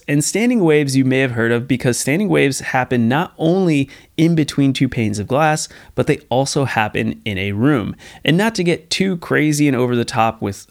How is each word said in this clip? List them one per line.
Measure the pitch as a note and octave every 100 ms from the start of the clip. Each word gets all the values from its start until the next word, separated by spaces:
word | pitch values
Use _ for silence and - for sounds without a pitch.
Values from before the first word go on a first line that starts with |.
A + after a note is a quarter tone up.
| -
And | D3
standing | D3 F#3+ B3 B3
waves | E3+ D3+ C#3+ C3+
you | C3
may | C3
have | C3+
heard | A#2 A2+
of | A#2+ C3+
because | B2+ C3 A#2
standing | - D#3+ G#3
waves | D3+ C#3 C3+
happen | - C3 B2 B2 A2+
not | C#3 F3+ -
only | D#3+ F#3 F3+ D3 C3+ - - -
in | D#3+ E3
between | C#3+ - C#3
two | B2+ C3
panes | B2+ G#2+ G2+
of | G2
glass, | C3 D#3 D#3 - - - -
but | C3
they | C3+ -
also | B2 C#3 D3+ C3
happen | A#2 G#2+ A2 A2 -
in | - F#2+
a | G2+
room. | G2+ C3 C#3 F#2+ - - - -
And | E3
not | A3 A3
to | F3
get | E3 -
too | - F#3+ F3
crazy | - C3+ D3+ D3 D3
and | B2
over | B2 A#2+
the |
top | A2+ A#2 A2+ A2
with | G2+ G2+ -